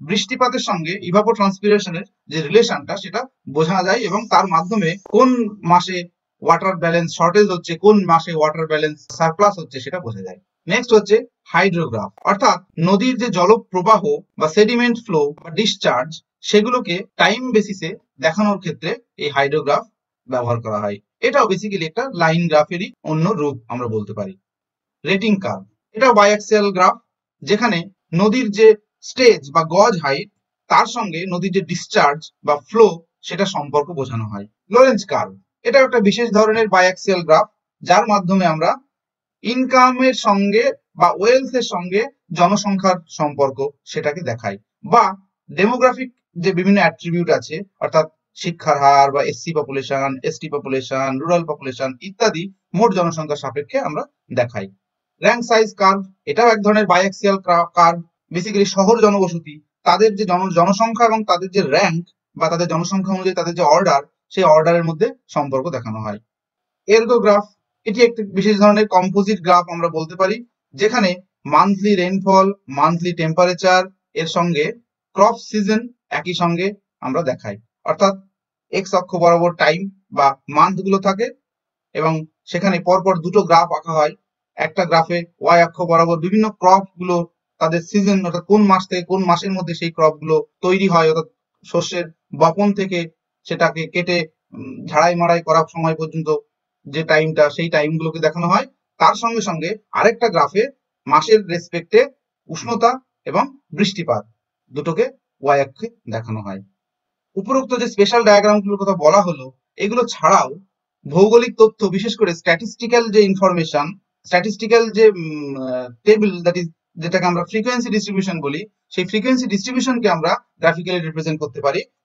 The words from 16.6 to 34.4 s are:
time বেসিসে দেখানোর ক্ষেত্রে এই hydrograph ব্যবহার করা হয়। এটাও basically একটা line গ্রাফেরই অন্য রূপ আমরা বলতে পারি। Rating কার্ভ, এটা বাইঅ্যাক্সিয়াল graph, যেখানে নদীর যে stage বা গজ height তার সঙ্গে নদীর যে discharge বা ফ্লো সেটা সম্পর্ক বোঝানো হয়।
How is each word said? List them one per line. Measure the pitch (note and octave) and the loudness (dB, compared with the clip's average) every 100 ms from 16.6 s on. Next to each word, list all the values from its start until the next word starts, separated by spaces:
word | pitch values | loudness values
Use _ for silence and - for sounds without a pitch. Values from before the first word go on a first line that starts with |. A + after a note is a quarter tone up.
| A3 B3 F#3+ F3 - - | 2 -2 -2 -6 -6 -2
time | F3 A#3 B3+ | 0 0 0
বেসিসে | G#3+ G3+ F#3+ E3 G3+ _ - | 0 0 -6 -10 -10 _ -4
দেখানোর | D#3 E3+ G#3 G3+ | -4 0 0 -2
ক্ষেত্রে | E3+ B2 E3 - _ - | -6 -8 -8 -8 _ -10
এই | D3 | -6
hydrograph | C#3 C#3 D#3 C3+ - - _ _ _ - | -2 0 0 0 -2 -4 _ _ _ -8
ব্যবহার | B2+ A#2 A#2 | -6 -4 -4
করা | A#2 G#2 | -4 -6
হয়। | G#2 G2+ _ _ | -6 -8 _ _
এটাও | A#3+ C#4 A3+ | -2 2 0
basically | F#3 G#3 G3 D#3+ | -2 -6 -6 -6
একটা | A3+ C4+ | -6 -6
line | F3 D#3+ E3 E3+ | -2 0 0 2
গ্রাফেরই | D3+ D3+ F3 A#3+ - | 2 2 -2 -10 -10
অন্য | - D#3 F3 | -6 -2 -2
রূপ | A3 D3 B2 - | 0 -4 -6 -10
আমরা | A#2+ A#2+ | -8 -6
বলতে | A2 G2+ | -6 -6
পারি। | G#2 G2 F#2+ _ _ _ _ _ _ D3 | -10 -10 -12 _ _ _ _ _ _ -4
Rating | F#3+ A3 G3+ | -2 0 -2
কার্ভ, | A#2 G2 - _ _ | -2 -8 -12 _ _
এটা | G#3+ C4 | 0 4
বাইঅ্যাক্সিয়াল | G#3 G3+ G#3 - G#3+ G3+ | 6 4 2 0 0 0
graph, | F#3 F#3 - _ _ _ _ | 2 0 0 _ _ _ _
যেখানে | C#3 G3+ A#3 E3+ G3 _ _ | -4 0 0 -2 -6 _ _
নদীর | E3 G#3 B3+ G#3+ | 0 2 2 -2
যে | G3+ A3 G#3+ _ _ | 4 6 6 _ _
stage | - - B3+ F3+ C#3 | -10 2 4 4 2
বা | D#3 | -2
গজ | D#3+ F3 A3+ F#3 | 0 2 2 2
height | C#3+ C3+ - _ _ _ - | -2 -4 -6 _ _ _ 0
তার | A#3+ A3+ | 0 0
সঙ্গে | A#3+ G3+ D#3+ F#3+ | -2 -8 -8 -6
নদীর | F3+ F#3+ | -6 -4
যে | F#3 | -4
discharge | - E3+ - G#3+ E3 E3 - _ | -4 -6 -4 0 2 0 -10 _
বা | D3 D3 | -4 -4
ফ্লো | - G#3+ G#3+ E3 _ _ | -2 4 4 2 _ _
সেটা | - E3+ - | -10 -6 -4
সম্পর্ক | D#3 D3 D3 C#3+ | -6 -4 -4 -4
বোঝানো | E3 B2 A2+ G#2+ | -6 -8 -8 -8
হয়। | G#2 | -10